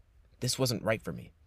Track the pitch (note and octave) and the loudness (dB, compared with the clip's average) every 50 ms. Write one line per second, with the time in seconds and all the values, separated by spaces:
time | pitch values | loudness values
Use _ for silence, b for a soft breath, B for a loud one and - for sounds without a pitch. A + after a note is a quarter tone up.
0 | - _ - - - - - - - B2 - - C3 A#2+ B2 - - G#2 A2 F#2+ | -6 _ -20 -20 -20 -20 -6 -2 -2 0 2 2 2 2 2 2 2 0 0 0
1 | - E2+ C#2+ A#1+ A#1 - - _ - | -2 -6 -8 -8 -10 -14 -18 _ -20